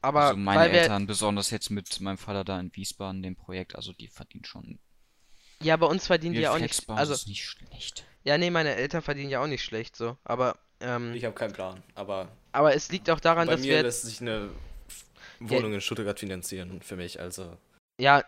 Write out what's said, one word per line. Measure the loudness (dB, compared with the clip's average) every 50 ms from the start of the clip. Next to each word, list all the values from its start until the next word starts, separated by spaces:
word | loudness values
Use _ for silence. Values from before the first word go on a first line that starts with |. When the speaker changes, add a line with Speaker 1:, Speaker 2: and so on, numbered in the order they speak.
Speaker 1:
Aber | 0 4 4 6 6 6
Speaker 2:
Also | 4 2
meine | 2 4 6 6 6
Speaker 1:
weil | 8
wir | 8 6
Speaker 2:
Eltern, | 6 6 4 0 0 -2
besonders | -2 0 0 0 0 0 -2 -2
jetzt | -4 -4 -4 -4
mit | -4 -6 -6 -6 -8 -6
meinem | -6 -6 -6 -8
Vater | -6 -6 -4 -4 -4
da | -4 -4 -4
in | -6 -8 -10
Wiesbaden, | -8 -10 -10 -8 _ -8 -8 -8 -8 -8
dem | -8 -10
Projekt, | -10 -12 -10 -8 -8 -8 _ -10
also | -12 -12 -12 -14
die | _ -18 -20
verdienen | _ -18 -20 _ -18 -16 -16
schon | -14 -14 -14 -16 -16 -18 -18 _ _ _ _ _ _ _ _ _ _ -20 -20 _ -20 -18 _ 2
Speaker 1:
Ja, | 4 6 6
bei | 6 4
uns | 4 2 2 2
verdienen | 2 2 2 0 0
Speaker 2:
wie | 2
Speaker 1:
die | 2
ja | 2 2
auch | 2
nicht, | 0 0 -2
Speaker 2:
Flexbasis | -4 -4 -4 0
Speaker 1:
also | 0 0 0 0 -4 -4 -8
Speaker 2:
nicht | -8 -8 -10
schlecht. | -10 -12 _ -18 -20 -16 -14 -14 -12 -12 -14 -18 -20 _ _ _
Speaker 1:
Ja, | 0 2 2
nee, | 2 2
meine | 2 2 2 2 0
Eltern | 0 -2 -2 -2 -4
verdienen | -2 -2 -4 -4 -4 -4
ja | -2 -2
auch | -2 -2
nicht | -2 -4 -6
schlecht, | -6 -6 -6 -8 -8 _
so. | -6 -6 -6 -6 _ _
Aber, | -4 0 0 2 0 0 -4 _ _ _ _
ähm, | -6 -4 -4 -4 -4 -4 -6
Speaker 3:
Ich | -6 -6
hab | -6 -4
keinen | -4 -6 -6 -4
Plan, | -6 -8 -8 -8 -12 -18 _ _
aber | -12 -8 -6 -4 -6 -6 -8 -12 -20 _ _
Speaker 1:
aber | _ 6 6 6 6
es | 6 2 -2
liegt | -6 -4 2 2
auch | 0 4
daran, | 4 4 4 6 4 2
Speaker 3:
bei | 2
Speaker 1:
dass | 2
Speaker 3:
mir | 2 4 4 4
Speaker 1:
wir | 4
Speaker 3:
lässt | 2 0 -4 -6
sich | -8 -8 -6
eine | -4 -4 -2 -2 -4 -6 -8 -12 -12 -14 -14 -16 -16 -18 -20 -20 -20 _ _ _ -20 -20 -18 _ -6 -2
Speaker 1:
Ja. |
Speaker 3:
Wohnung | 0 0 0 0 -2
in | -2
Stuttgart | -2 -4 -4 -2 -2 -4 -4 -4
finanzieren | -6 -8 -8 -8 -8 -8 -8 -8 -8 -10 -10 -14
für | -12 -12 -10
mich, | -8 -8 -8 -8 -10
also | -10 -10 -10 -10 -12 -14 -14 -18 _ _ _ _ _ _ _ 2
Speaker 1:
Ja | 6 8 8 6 6